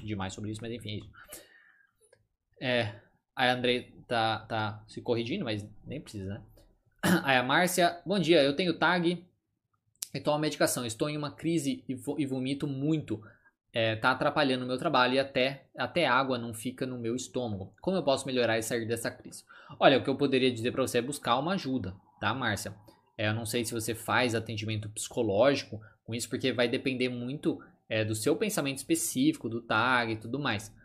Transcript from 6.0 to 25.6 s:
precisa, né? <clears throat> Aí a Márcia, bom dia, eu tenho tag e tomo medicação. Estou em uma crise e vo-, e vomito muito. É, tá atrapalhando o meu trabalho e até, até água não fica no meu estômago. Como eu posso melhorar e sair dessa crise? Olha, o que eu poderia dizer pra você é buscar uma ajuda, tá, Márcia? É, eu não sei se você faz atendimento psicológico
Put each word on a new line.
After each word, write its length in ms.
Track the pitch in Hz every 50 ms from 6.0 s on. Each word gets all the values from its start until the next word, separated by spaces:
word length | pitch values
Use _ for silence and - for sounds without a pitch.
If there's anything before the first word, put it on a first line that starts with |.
precisa, 340 | - - - 101 95 95 101
né? 80 | 113 - - - - - _ _ _ _ _ _ _ -
<clears throat> 180 | 180 180 156
Aí 140 | - 135 131
a 60 | 123 123
Márcia, 580 | 127 143 165 180 175 - 190 170 170 - - -
bom 140 | 160 202 196
dia, 240 | 151 156 175 151
eu 140 | 135 139 143
tenho 200 | 190 185 175 -
tag 480 | - 156 165 180 180 170 170 175 170 - - _ _ _ _ _ _ _ _ _ _ _ _ _ - - -
e 80 | - 139
tomo 200 | - 147 151 151
medicação. 440 | 156 151 143 - 170 151 - 127 123
Estou 240 | 113 - - 156 151
em 80 | 151
uma 140 | 151 147 139
crise 540 | - - - 165 170 156 139 139 127 - - -
e 60 | 131
vo-, 240 | - - 143 143 156
e 80 | 143
vomito 400 | 127 131 131 131 131 139 139 160
muito. 560 | 143 135 135 139 156 160 151 - - 107 - - - - _ _ _ _ _ _ _
É, 220 | - 117 113 110 110
tá 160 | 107 131 127
atrapalhando 540 | 131 - 151 147 - 156 147 131 127 127 127
o 20 |
meu 100 | 127 127
trabalho 380 | 127 156 165 143 127 123 123 131
e 60 | 135
até, 480 | 135 135 - 135 127 135 139 - - _ - -
até 260 | 127 - - 180 160
água 320 | 131 123 131 139 131 127
não 160 | 117 117 117
fica 320 | 110 - - 127 127 - 135
no 140 | 127 127 123
meu 160 | 117 113 120
estômago. 580 | 127 - - - 127 123 113 104 95 98 - - _
Como 160 | - 175 190
eu 60 | 180
posso 240 | 139 139 131 - -
melhorar 320 | 139 127 123 120 113 113 113
e 40 |
sair 220 | 110 - 131 117 113
dessa 280 | 110 117 110 - 123
crise? 320 | - - - - - - - - - - - - - -
Olha, 200 | 202 156 135 120
o 40 |
que 80 | - 143
eu 60 | 135
poderia 360 | 139 143 131 131 127 127 131
dizer 200 | 117 110 113 123
pra 100 | - 131
você 160 | 127 120 - 120
é 40 |
buscar 360 | 117 139 139 - - 127 120 131
uma 160 | 147 175 196
ajuda, 400 | 170 - 135 131 120 101 95 92 - _ _ _ -
tá, 140 | 107 101 117
Márcia? 400 | 135 127 110 101 92 - 101 - - - - - _ _ _ _
É, 120 | - 107 107
eu 60 | 107
não 100 | 117 113
sei 200 | 104 - 120 113
se 80 | 107
você 220 | 120 113 107 120 110
faz 400 | - - - 104 120 127 120 113
atendimento 540 | 113 107 - 110 104 110 107 110 107 107 104
psicológico 880 | - - - - - 127 117 104 95 104 123 143 143 139